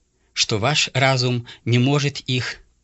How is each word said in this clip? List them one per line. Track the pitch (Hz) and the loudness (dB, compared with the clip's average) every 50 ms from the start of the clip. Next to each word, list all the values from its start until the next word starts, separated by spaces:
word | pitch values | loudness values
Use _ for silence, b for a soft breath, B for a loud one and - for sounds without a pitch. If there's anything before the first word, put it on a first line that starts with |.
| _ _ _ _ _ _ - | _ _ _ _ _ _ -6
что | - - - 117 104 | -4 -2 -2 0 0
ваш | 104 131 151 156 - - - | 0 0 0 0 -2 -2 0
разум | 131 135 135 135 127 123 127 123 120 120 B B B B | 2 2 2 2 2 0 0 -2 -2 -4 B B B B
не | 117 117 123 | 0 2 2
может | 123 135 143 147 139 143 143 - | 4 4 2 2 0 -2 -4 -6
их | - - 127 127 117 - - - - _ _ _ | -6 -4 -4 -4 -4 -6 -10 -12 -16 _ _ _